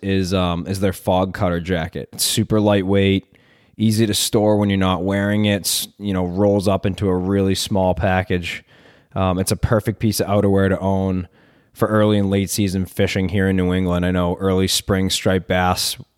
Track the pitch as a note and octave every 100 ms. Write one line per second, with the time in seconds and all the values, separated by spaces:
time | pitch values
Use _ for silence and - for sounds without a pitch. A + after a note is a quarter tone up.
0 | G2 F#2+ F#2 F#2+ F2+ F2 E2 F#2+ G2 F2+
1 | - F#2 F#2+ F2+ F#2 E2+ E2+ F2+ D#2+ D#2
2 | - - - - G#2+ G#2+ G#2 G2+ F#2 G2
3 | G2 G2 - _ _ _ _ - G#2+ G#2+
4 | A2 G2+ - A2+ G#2+ G#2 G#2 G2 F#2+ F#2
5 | F#2 G2 G2+ G#2 G#2 G2+ E2 - - -
6 | G2+ F#2 F2+ F2+ G2+ G2+ F#2+ F#2+ G#2 F#2
7 | G2+ F#2 F2+ G2 F#2+ F#2+ - G2 F#2 F2
8 | G2 F#2 F#2 F2+ E2 - - - - -
9 | _ F#2+ F#2+ F2+ F#2+ G#2 - A2 - F#2+
10 | A2 G2 F2+ G#2 G2 G2 G2 F#2+ F#2+ F#2+
11 | F#2+ F#2 F2+ _ _ _ _ - G#2 G#2+
12 | G#2+ G#2 G2 G2 F#2+ - G2+ F#2+ F2+ -
13 | G2 G2+ F#2 G2 F#2+ F#2 F2+ F#2 F#2 F2
14 | F2+ F#2 F2 F2 F#2+ F#2 F#2+ - - G2
15 | F#2+ - G#2 F#2+ - F2+ F2+ F#2 - -
16 | -